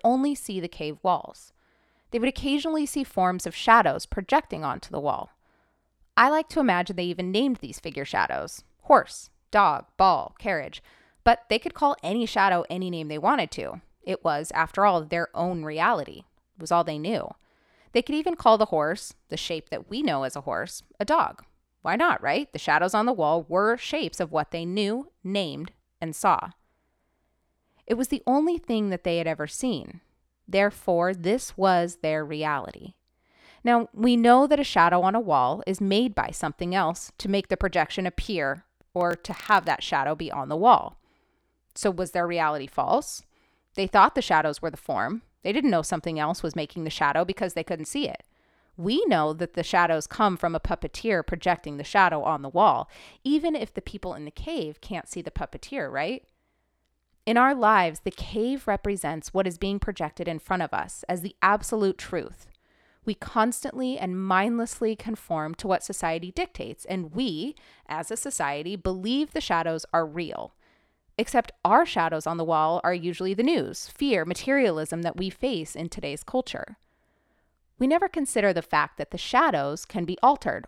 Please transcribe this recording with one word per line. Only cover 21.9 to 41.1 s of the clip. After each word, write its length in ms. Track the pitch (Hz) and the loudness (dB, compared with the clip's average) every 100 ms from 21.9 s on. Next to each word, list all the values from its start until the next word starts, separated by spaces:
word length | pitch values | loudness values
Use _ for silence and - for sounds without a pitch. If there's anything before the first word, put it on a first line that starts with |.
| 202 | 0
not, 260 | 339 - | 2 2
right? 280 | 135 170 285 | 0 -2 -2
The 60 | 156 | -6
shadows 360 | - 151 180 | 2 2 4
on 120 | 214 233 | 2 0
the 60 | |
wall 320 | 226 151 170 170 | 2 2 0 0
were 300 | 175 214 240 | 0 2 0
shapes 420 | - 294 165 - | -4 -4 -4 -6
of 140 | 165 | -4
what 200 | 160 147 | -2 -4
they 120 | 165 | -6
knew, 460 | 170 190 202 233 294 _ | -4 -2 -2 -2 -8 _
named, 500 | 185 202 175 139 170 - _ _ | -6 -4 -4 -8 -12 -16 _ _
and 160 | 165 156 | -8 0
saw. 340 | 202 165 - - _ _ _ _ _ _ _ _ _ _ _ _ - | 2 2 0 -16 _ _ _ _ _ _ _ _ _ _ _ _ -4
It 80 | |
was 140 | 233 262 | -2 -2
the 140 | 277 - | -2 2
only 320 | 269 311 339 | 2 2 -2
thing 300 | - 226 208 | -2 -2 -2
that 160 | 180 | -2
they 140 | 180 170 | -2 -2
had 80 | 165 | -2
ever 200 | 160 151 | -4 -6
seen. 540 | - 254 170 - 170 _ _ _ _ - | -4 -4 -4 -8 -16 _ _ _ _ -2
Therefore, 640 | 190 202 - - 170 175 | 2 2 0 0 2 2
this 440 | 185 170 247 - - | 0 -2 -2 -4 0
was 400 | 190 180 170 - | 4 4 2 -2
their 280 | 156 156 | -2 -2
reality. 680 | 147 151 151 143 101 - - - _ _ _ _ - _ | -4 -4 -2 -2 -6 -14 -18 -20 _ _ _ _ -20 _
Now, 240 | 240 240 226 | 2 4 2
we 240 | - 240 240 | 2 4 6
know 300 | 233 254 277 | 8 8 8
that 140 | 294 | 4
a 40 | |
shadow 380 | 277 196 170 180 | 2 4 6 6
on 140 | 185 220 | 4 2
a 40 | |
wall 420 | 208 147 123 170 - | 2 4 4 0 -4
is 140 | 190 | -2
made 340 | 196 202 247 | 2 2 2
by 160 | 202 - | -2 -4
something 440 | - 160 - 175 | -4 -6 -4 -2
else 360 | 185 165 175 - - | 0 0 -2 -12 -8
to 100 | 196 | -2
make 200 | 196 - | 0 0
the 80 | 180 | -2
projection 500 | 196 175 151 - 180 | 2 2 0 -2 -4
appear 580 | - - 190 139 143 - _ _ | -4 -4 -2 -2 -4 -10 _ _
or 200 | 180 175 | 0 0
to 180 | 175 - | 0 -6
have 320 | 165 - 202 | -10 2 2
that 180 | 170 143 | 2 -2
shadow 320 | - 156 135 | -2 -2 0
be 160 | 156 160 | -4 -6
on 180 | 143 135 | -8 -4
the 80 | 156 | 4
wall. 440 | 220 202 - - _ | 6 6 4 -12 _